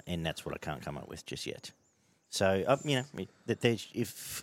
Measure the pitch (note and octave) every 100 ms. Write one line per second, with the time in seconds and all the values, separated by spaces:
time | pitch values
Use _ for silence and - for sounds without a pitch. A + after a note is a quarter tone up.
0 | - E2+ D#2+ - D2 - D#2 C#2+ - C#2+
1 | - - - - - - - _ _ _
2 | _ _ _ - G2 F#2+ G2 C3+ D3+ C3
3 | C3 - F#2 _ - A2 A#2+ A2 - A2
4 | A2+ - - -